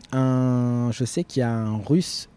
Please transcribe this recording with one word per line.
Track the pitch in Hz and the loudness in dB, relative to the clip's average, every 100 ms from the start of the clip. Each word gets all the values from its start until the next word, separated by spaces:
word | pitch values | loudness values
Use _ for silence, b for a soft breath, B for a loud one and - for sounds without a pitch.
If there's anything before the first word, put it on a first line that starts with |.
| - | 0
un, | 131 131 127 127 123 123 120 120 | 0 2 2 2 2 2 0 0
je | 113 | -2
sais | 120 - | -2 -2
qu'il | 175 - | -4 0
y | |
a | 120 | 0
un | 117 110 107 | 0 -2 -4
Russe | 98 160 175 - - | 0 0 0 -6 -12